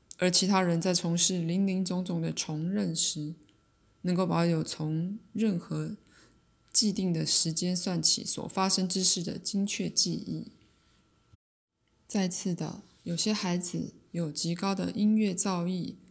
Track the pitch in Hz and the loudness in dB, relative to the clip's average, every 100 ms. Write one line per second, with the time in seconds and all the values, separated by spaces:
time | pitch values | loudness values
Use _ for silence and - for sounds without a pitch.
0 | _ - 180 180 190 196 180 170 180 175 | _ -2 2 4 4 4 4 2 2 0
1 | 170 170 - 185 165 175 196 185 185 180 | 0 0 0 0 0 0 0 0 0 -2
2 | 180 170 165 160 - 156 165 202 190 160 | -2 -2 -2 -4 -4 -4 -2 -2 -2 0
3 | - 156 151 165 - _ _ _ _ _ | -2 -2 -8 -10 -18 _ _ _ _ _
4 | 180 180 180 165 170 165 - - 156 156 | -2 0 2 2 2 2 0 -2 -2 -2
5 | 180 208 - - 220 175 - 156 156 214 | -2 -6 -8 -2 0 0 -2 -6 -6 -8
6 | - - - _ _ _ - - 214 196 | -16 -20 -20 _ _ _ -2 2 2 2
7 | 185 165 151 - 165 160 180 180 196 175 | 0 0 2 2 2 0 0 0 0 2
8 | 156 - - - - - 190 190 185 190 | 2 2 0 -2 -2 0 2 2 0 2
9 | 185 - 175 202 - 202 202 - 185 - | 2 2 -2 -6 -4 -2 -2 -2 -2 0
10 | 180 165 - 160 - - _ _ _ _ | 0 -2 -6 -8 -8 -16 _ _ _ _
11 | _ _ _ _ _ _ _ _ _ _ | _ _ _ _ _ _ _ _ _ _
12 | _ 208 185 180 196 175 156 - - _ | _ 0 0 0 -2 -2 -4 -8 -16 _
13 | - 170 214 208 185 175 180 170 165 - | -6 -2 0 0 0 0 0 -2 -6 -10
14 | _ 170 165 147 165 170 196 196 180 175 | _ -4 -4 -2 -2 -2 -2 -2 -2 2
15 | 208 214 208 180 202 180 170 185 - - | 4 4 4 2 2 2 0 -2 -4 -8
16 | - | -20